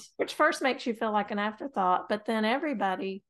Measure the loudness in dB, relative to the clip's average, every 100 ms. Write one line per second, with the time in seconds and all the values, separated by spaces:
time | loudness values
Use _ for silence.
0 | -8 -6 -2 2 2 4 0 0 -2 -2
1 | 0 0 0 -2 -2 -4 -6 0 2 2
2 | 2 -2 0 0 2 2 0 0 0 -2
3 | -4 -6